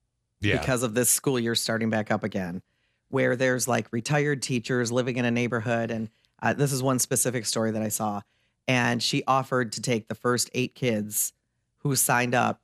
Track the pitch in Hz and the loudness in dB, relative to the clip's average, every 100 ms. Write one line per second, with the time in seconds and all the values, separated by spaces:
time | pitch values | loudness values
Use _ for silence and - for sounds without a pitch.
0 | _ _ _ _ 101 - 76 127 120 110 | _ _ _ _ 0 0 0 0 0 2
1 | 123 - 147 127 117 113 - 113 113 110 | 2 2 0 0 0 0 -2 -2 0 0
2 | 104 107 107 101 90 90 - _ _ _ | 0 -2 -2 -4 -6 -8 -12 _ _ _
3 | _ 131 127 123 131 127 120 120 113 120 | _ 0 2 2 2 0 0 0 -2 -4
4 | - 147 147 143 - 123 107 127 117 123 | 0 0 0 -2 -2 -4 0 0 0 0
5 | 123 123 120 120 120 120 117 117 117 113 | 0 0 0 2 0 -2 0 -2 -2 -4
6 | 110 _ _ - 117 - 143 135 135 127 | -8 _ _ -4 0 2 0 0 0 0
7 | - 127 127 117 104 113 113 110 110 - | 0 0 0 -2 -2 0 0 0 -2 -2
8 | 107 101 - _ _ _ - 127 120 120 | -4 -4 -8 _ _ _ 0 2 2 0
9 | - 143 131 135 127 127 117 - - 117 | 0 0 2 2 2 0 0 -4 -2 -2
10 | - 110 123 120 - 123 127 - 127 107 | -2 -4 0 0 0 -2 -4 -2 -2 0
11 | 104 - - - _ _ _ _ 147 131 | -2 -4 -4 -8 _ _ _ _ -2 0
12 | - 123 123 123 113 107 | 2 2 4 2 2 -2